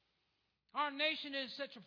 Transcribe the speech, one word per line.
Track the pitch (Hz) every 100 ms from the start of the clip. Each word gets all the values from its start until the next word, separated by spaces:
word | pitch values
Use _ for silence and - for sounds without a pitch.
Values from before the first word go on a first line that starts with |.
| _ _ _ _ _ _ _ 247
Our | 294
nation | 277 311 311 294
is | 277 254 -
such | 277
a | 233